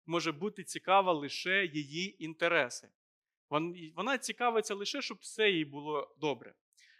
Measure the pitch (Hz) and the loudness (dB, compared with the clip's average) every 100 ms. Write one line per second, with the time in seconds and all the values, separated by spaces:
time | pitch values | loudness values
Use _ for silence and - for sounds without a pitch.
0 | - 170 156 147 208 208 175 170 - 196 | -2 0 0 -2 -6 -6 -10 -6 4 6
1 | 185 160 143 - 180 190 185 151 139 156 | 6 2 -2 -4 0 2 2 -4 -6 -6
2 | 190 202 160 160 170 165 123 - 107 _ | -6 -6 -10 0 2 4 2 -4 -14 _
3 | _ _ _ _ _ 147 170 180 160 165 | _ _ _ _ _ -2 -2 -6 -10 -4
4 | 220 269 - 214 247 226 - 202 202 285 | -2 -2 -4 -2 2 2 0 -4 -4 -4
5 | - 220 - - 214 170 147 139 147 147 | -6 -10 -8 2 4 4 0 -6 -4 -4
6 | - _ 151 120 101 - _ _ - | -4 _ -2 -2 -8 -20 _ _ -20